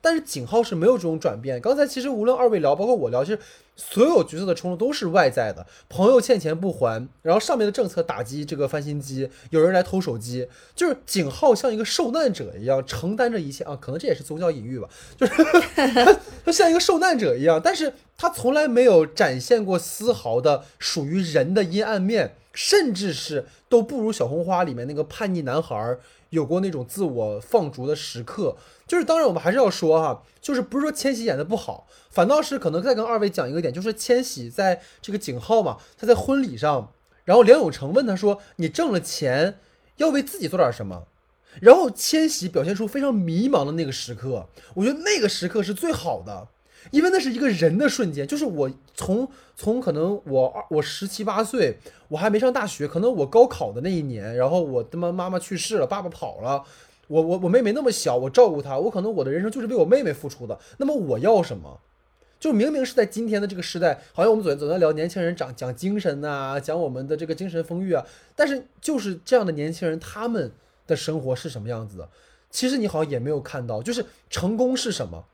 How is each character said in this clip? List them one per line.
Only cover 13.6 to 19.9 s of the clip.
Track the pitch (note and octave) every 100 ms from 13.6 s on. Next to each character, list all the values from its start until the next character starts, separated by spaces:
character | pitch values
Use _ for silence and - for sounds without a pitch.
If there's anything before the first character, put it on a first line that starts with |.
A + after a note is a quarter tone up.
啊， | - C#3
可 | -
能 | C#3+
这 | C#4
也 |
是 | E3
宗 | C3+ D#3
教 | F3
隐 | D3
喻 | A2 B2+
吧， | F2+ - - -
就 | B3+
是 |
<laughs> | - D#4+ F4 -
他， | - C4+ A#3+ B3 G4+ - - -
他 |
像 | E4 F4
一 |
个 | E4
受 | F4 E4+
难 | F#4 D4
者 | F#3+ B2
一 |
样， | D3 D#3+
但 | D#4+
是 | F4 D#4 - _ _
他 | E4+
从 | - A3+
来 | D4 D4+
没 | A#3
有 | B3+ F3+
展 | D#3 - D#3+ B2+
现 | B2 A#3
过 | G3 F3+
丝 | E3+